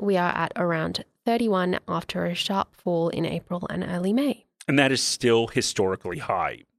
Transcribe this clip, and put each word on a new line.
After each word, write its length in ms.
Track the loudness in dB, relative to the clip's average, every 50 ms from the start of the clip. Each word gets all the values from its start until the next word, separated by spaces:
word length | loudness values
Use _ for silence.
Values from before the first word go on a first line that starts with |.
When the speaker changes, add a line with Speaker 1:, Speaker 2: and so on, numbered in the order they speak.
Speaker 1:
we 160 | 0 2 2
are 160 | 2 2 0 0
at 180 | -2 -2 -4 -2
around 480 | -2 -2 0 0 0 -2 -2 -4 -6 -10 -12 _ _ -2
thirty-one 520 | 0 0 2 2 2 2 2 2 0 0 -2 -2
after 380 | -4 -4 -4 -4 -6 -4 -4 -4
a 100 | -4 -2
sharp 400 | -4 -2 -2 0 -2 -2 -4 _
fall 360 | _ -4 -2 0 0 0 0
in 160 | 0 -2 -2
April 400 | -2 -4 -6 -6 -6 -6 -6 -6 -6
and 160 | -6 -6 -6
early 300 | -4 -4 -2 0 0 2
May. 320 | 2 2 0 -2 -4 _ _ _ -10 -2
Speaker 2:
And 120 | 2 4 4
that 120 | 4 4
is 120 | 2 2 0
still 460 | -2 -2 2 4 4 6 4 4 2
historically 680 | 0 0 0 0 2 0 0 0 0 -2 -4 -8 -8 -6
high. 460 | -4 -2 -2 0 -2 -2 -4 -8 -14 _ _